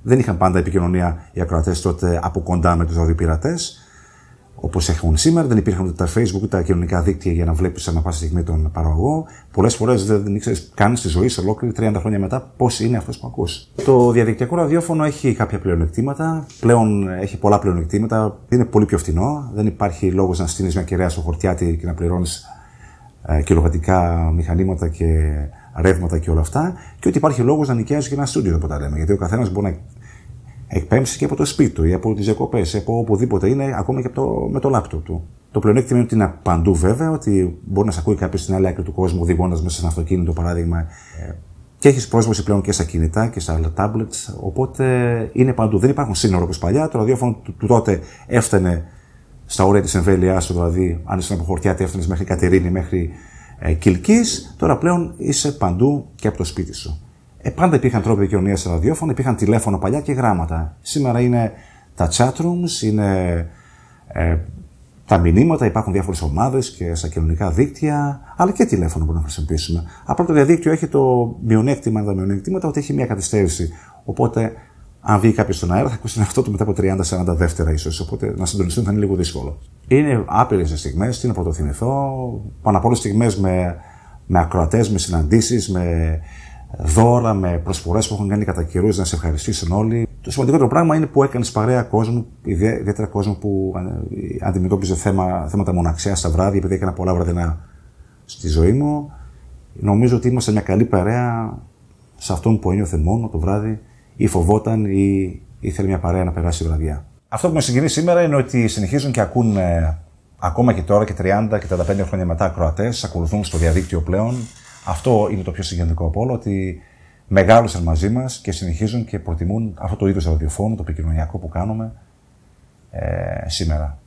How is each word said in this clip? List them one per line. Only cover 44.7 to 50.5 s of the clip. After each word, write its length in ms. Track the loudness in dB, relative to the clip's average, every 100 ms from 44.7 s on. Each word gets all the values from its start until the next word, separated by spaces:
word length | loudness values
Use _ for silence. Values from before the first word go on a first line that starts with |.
| -2 0 2 0 -2 -4
είναι 200 | 2 2
παντού. 240 | 4 2 4
Δεν 120 | 2
υπάρχουν 260 | 2 -2 0
σύνορα 280 | 2 2
όπως 140 | 0 -2
παλιά, 300 | 0 0 0
το 100 | 0
ραδιόφωνο 420 | 0 0 0 -4
του, 100 | -10 -6
του 100 | 4
τότε 320 | 4 4 -2 -4 -18 -2
έφτανε 580 | 0 2 2 2 0 -4 -18 _ -20 -20 -20 -10
στα 180 | 2
όρια 180 | 6 6
της 140 | 4 0
εμβέλειάς 500 | 4 4 4 2
του, 80 | 0